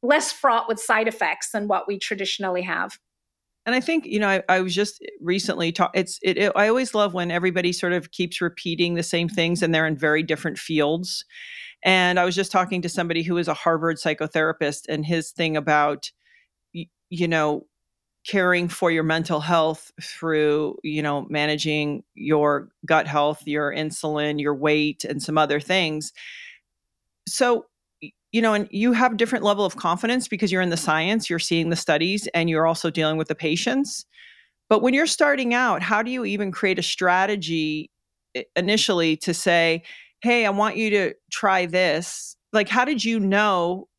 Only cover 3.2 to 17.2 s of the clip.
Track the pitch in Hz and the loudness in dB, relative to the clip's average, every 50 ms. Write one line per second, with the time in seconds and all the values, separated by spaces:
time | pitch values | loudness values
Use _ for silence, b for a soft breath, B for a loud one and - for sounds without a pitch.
3.2 | _ _ _ _ _ _ _ _ _ 226 240 254 254 - 330 330 - - - 208 | _ _ _ _ _ _ _ _ _ 0 0 0 0 0 -2 -2 -2 -2 -2 0
4.2 | 214 202 196 190 - - 185 185 190 185 170 190 208 202 - - - - - - | 2 2 2 2 4 4 2 4 4 0 0 0 0 -2 -2 -12 -16 -18 -16 -8
5.2 | - 170 180 196 196 - 175 170 170 165 170 - 180 - - 190 180 180 - - | -2 -2 -2 0 0 -2 -2 -2 -2 -2 2 2 2 2 2 0 -2 -2 -6 -4
6.2 | - 185 180 - 202 208 - - 208 214 226 254 262 233 - 214 208 202 170 185 | -2 -2 0 2 0 2 4 4 4 4 4 2 0 0 0 0 0 0 0 -4
7.2 | 175 175 165 175 175 185 170 180 175 175 175 - - 180 175 180 170 - - - | -4 -2 -2 0 0 0 0 0 -2 -2 -2 -2 -2 0 -2 -2 -2 -6 -6 -6
8.2 | 180 170 - - 180 170 165 - - 175 165 160 175 175 170 170 170 - - 170 | -6 -4 -4 -4 -4 -4 -4 -4 -6 -6 -2 0 0 0 0 -2 -2 -2 0 0
9.2 | 170 165 - 175 165 165 175 165 175 165 165 156 160 160 156 135 151 151 151 156 | 0 0 0 0 0 0 2 0 2 2 2 2 2 2 0 0 2 2 2 2
10.2 | 160 156 156 147 - 165 - - - - 165 151 147 143 156 170 180 180 - - | 2 -2 -4 -2 -2 -6 -6 -6 -8 -2 0 2 2 2 0 -2 -4 -6 -8 -10
11.2 | - B B B B B B B B B B B - 190 185 185 180 180 180 180 | -10 B B B B B B B B B B B 0 2 4 4 4 4 4 2
12.2 | 180 185 175 185 196 180 - 190 180 180 190 180 170 175 - - 175 170 165 165 | 2 2 0 -2 -4 0 0 0 0 0 -2 -4 -4 -4 -4 -4 -2 -2 -2 -2
13.2 | 160 170 175 175 170 160 151 - - 170 165 156 160 165 165 151 - 170 151 - | -2 -2 -2 -2 0 -2 -4 -2 0 0 0 2 0 -2 -2 -2 -2 -2 -2 -2
14.2 | 156 151 - 160 156 160 160 _ 160 143 147 - - - 156 151 151 151 170 165 | -4 -2 0 0 0 0 0 _ -2 -4 -4 -6 -8 -6 -6 -4 -2 -2 -2 -2
15.2 | 156 - - - 170 160 156 151 143 147 151 151 147 147 147 143 - - _ b | -2 -6 -4 -4 -2 0 0 -2 0 2 2 2 2 2 0 -4 -8 -14 _ b
16.2 | b b b b b b _ _ _ _ _ 170 170 - _ _ _ _ 180 165 | b b b b b b _ _ _ _ _ -14 -14 -14 _ _ _ _ -4 -2